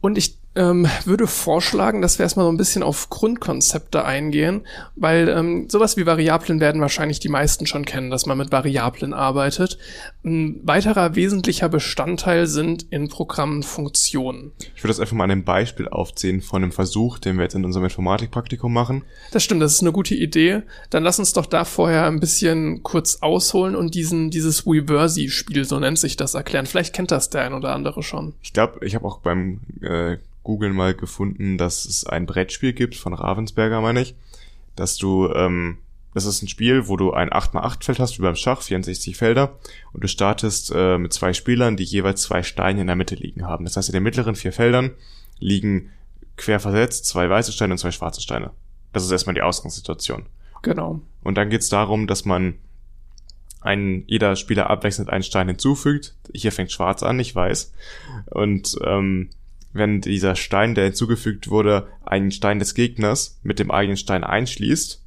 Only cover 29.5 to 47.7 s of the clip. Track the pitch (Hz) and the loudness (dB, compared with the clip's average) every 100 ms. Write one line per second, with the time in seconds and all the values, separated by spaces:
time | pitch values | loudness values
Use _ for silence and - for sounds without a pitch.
29.5 | 92 - - - 85 85 87 - - - | -6 -10 -10 -4 -2 -2 -4 -8 -14 -4
30.5 | 107 104 95 92 95 - - 98 98 98 | -2 0 2 2 0 -4 -4 -4 -2 -2
31.5 | 92 87 - - - - 82 87 - 92 | 0 0 -2 -4 -4 -2 -4 -2 -2 -2
32.5 | - 131 123 120 - - 87 - 95 110 | 0 -2 0 -2 -2 -8 -4 -2 -2 -4
33.5 | - 110 113 110 123 127 - - - - | 0 0 2 2 2 0 -6 -20 -20 -20
34.5 | - - - 87 - 98 95 92 - 90 | -20 -18 -6 -4 -2 0 2 2 2 2
35.5 | 90 87 82 - - - - 101 98 98 | 2 -2 -6 -14 -20 -8 -4 -2 -4 -6
36.5 | - 113 131 104 95 92 - 87 - - | -2 2 2 2 0 2 2 0 2 0
37.5 | - - - - 123 123 - 95 82 - | 0 -4 -4 -4 0 0 0 0 0 0
38.5 | 131 - 92 87 92 - 92 117 120 139 | -2 -2 -4 -4 -6 -8 0 2 4 2
39.5 | - - - - - 95 - 98 107 110 | -2 -20 -20 -16 -6 -4 0 2 2 0
40.5 | 98 - 78 92 90 87 - 92 90 - | -2 -2 2 4 4 0 0 0 -2 0
41.5 | 123 120 104 92 95 98 98 - 92 90 | 2 2 2 -2 0 0 0 -2 -2 -2
42.5 | - 92 101 92 90 - - - - 87 | -2 0 0 0 0 -2 -4 -10 -10 -8
43.5 | 87 87 98 95 95 101 127 113 101 98 | -6 -4 -4 -2 0 0 0 -2 -2 -6
44.5 | - 117 123 127 - - - - - - | 2 4 4 2 -4 -20 -20 -20 -6 0
45.5 | 101 104 98 - - - - - - - | 2 2 0 -2 -18 -20 -20 -20 -10 0
46.5 | 104 101 101 123 - - 90 87 98 117 | 0 2 2 2 0 -4 0 2 2 2
47.5 | 107 104 | 0 0